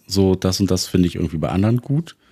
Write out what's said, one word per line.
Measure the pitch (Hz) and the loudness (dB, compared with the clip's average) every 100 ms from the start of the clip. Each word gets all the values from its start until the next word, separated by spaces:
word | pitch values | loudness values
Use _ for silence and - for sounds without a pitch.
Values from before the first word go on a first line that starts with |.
| - | -4
so | 95 95 92 | 2 2 2
das | 95 92 | 0 0
und | 98 | 0
das | 92 - | 0 0
finde | 92 90 | 2 2
ich | 87 | 0
irgendwie | 85 80 | -6 -4
bei | 73 | -2
anderen | 90 107 120 | 0 0 0
gut. | - 139 170 - _ | -2 -4 -4 -12 _